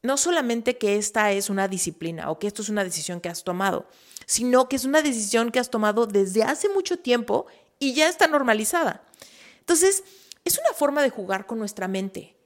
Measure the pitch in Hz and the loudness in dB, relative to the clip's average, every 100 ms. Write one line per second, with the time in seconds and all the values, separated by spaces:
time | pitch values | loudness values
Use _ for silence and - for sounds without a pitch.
0 | 240 277 339 339 247 233 233 247 208 208 | -2 0 0 0 0 -2 -2 0 0 0
1 | 202 226 214 202 196 196 196 190 170 160 | 0 0 0 0 -2 -2 -2 -2 -6 -6
2 | 165 165 151 165 208 202 202 208 190 170 | -8 -6 -6 -4 -6 -6 -4 -2 -2 -4
3 | 156 175 175 170 - 180 196 180 - _ | -6 -8 -8 -8 -6 -2 0 -2 -6 _
4 | - - - - 247 254 247 269 262 302 | -20 -20 -4 -2 4 4 4 0 2 2
5 | 302 233 208 226 233 247 240 226 214 208 | 2 -2 0 0 2 0 -2 0 2 2
6 | 226 202 196 202 226 302 403 392 370 349 | 2 2 2 2 0 0 0 0 -2 -4
7 | 247 240 208 208 - - _ _ 277 254 | 0 0 0 -4 -4 -20 _ _ -2 2
8 | 311 349 330 294 247 214 214 349 269 - | 2 4 4 4 2 2 2 0 0 -4
9 | _ _ - - - _ - 330 381 392 | _ _ -20 -20 -20 _ 0 4 4 2
10 | - - _ - 349 440 640 - 285 294 | -6 -20 _ -10 -4 0 0 2 0 2
11 | 277 - 185 196 202 226 208 202 190 190 | 0 -2 -6 -6 -4 -6 -6 -6 -4 -4
12 | 190 - - _ | -4 -8 -16 _